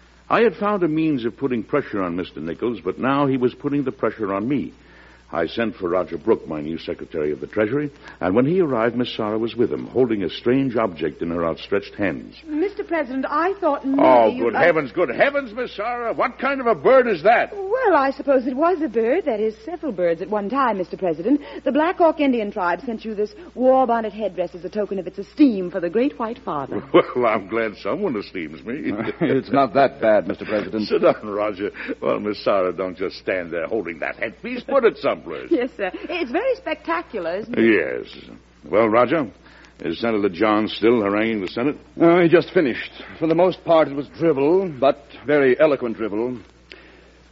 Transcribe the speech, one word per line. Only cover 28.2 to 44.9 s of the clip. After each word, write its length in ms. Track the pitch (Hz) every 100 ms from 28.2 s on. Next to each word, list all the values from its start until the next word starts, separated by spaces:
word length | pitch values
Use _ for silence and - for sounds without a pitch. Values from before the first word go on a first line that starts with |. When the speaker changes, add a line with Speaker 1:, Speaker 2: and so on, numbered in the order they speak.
| - 92 78 76
Speaker 1:
me. 280 | 110 143 - 104 110
Speaker 3:
<laughs> 140 | -
It's 300 | 151 135 -
not 240 | 139 131
that 260 | 131 131 -
bad, 280 | 113 104 85
Mister 160 | 85
President. 420 | 101 107 87 110 104
Speaker 1:
Sit 140 | -
down, 240 | 170 127 107
Roger. 420 | 101 107 92 202 - - -
Well, 200 | - 117
Miss 240 | 104 101
Sarah, 280 | 127 98 92
don't 240 | 85 92 85
just 200 | 92 -
stand 340 | - 92 85
there 140 | 85 78
holding 320 | 110 87 78
that 160 | 69 -
headpiece. 460 | 110 - 240 247
Put 220 | - 269
it 120 | 226 -
someplace. 180 | 131 90
Speaker 2:
<laughs> 340 | - 71 64
Yes, 200 | 262 254 -
sir. 120 | 185
It's 360 | - 392 339 262
very 240 | 311 523 480
spectacular, 800 | 320 311 - 339 339 214 165 185
isn't 180 | 220 240
it? 460 | 113 101 69 62 50
Speaker 1:
Yes. 240 | - - 57 _ _ -
Well, 160 | 95 113
Roger, 440 | 113 123 165 110 - - - - -
is 180 | 80 82
Senator 300 | 117 107 101
John 400 | 85 110 107 101
still 320 | - 107 120
haranguing 400 | 101 104 113 107
the 80 | 87
Senate? 300 | 117 135 - - -
Speaker 3:
Oh, 220 | 165 175
he 80 | 170
just 220 | 165 147
finished. 380 | 185 139 104 - - - -
For 80 | 160
the 80 |
most 300 | 165 180 -
part, 240 | - 165 147
it 60 | 143
was 100 | 131 -
drivel, 520 | 165 135 143 185 190 131
but 200 | 135